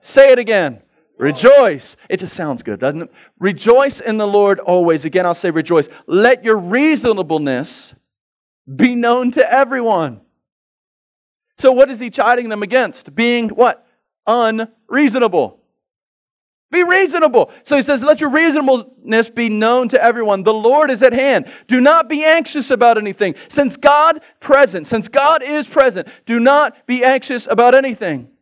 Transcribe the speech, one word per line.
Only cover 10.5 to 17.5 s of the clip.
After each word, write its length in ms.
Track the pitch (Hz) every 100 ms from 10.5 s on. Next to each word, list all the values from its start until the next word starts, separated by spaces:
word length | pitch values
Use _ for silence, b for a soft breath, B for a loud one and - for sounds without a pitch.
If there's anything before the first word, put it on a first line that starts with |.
| _ _ _ _ _ _ _ _ _ _ _
So 140 | 269
what 180 | 254 262
is 100 | 247
he 120 | 240
chiding 380 | - 220 247 240
them 120 | 214
against? 540 | 208 247 226 - - 143
Being 340 | 233 240 226
what? 340 | - 240 - _ _ _ _ -
Unreasonable. 1300 | 240 226 220 220 _ _ 262 294 226 233 180 117 _ _ _ _ _ _ _ _ _ _ _ _
Be 120 | 330
reasonable. 680 | 349 359 381 330 320 240 160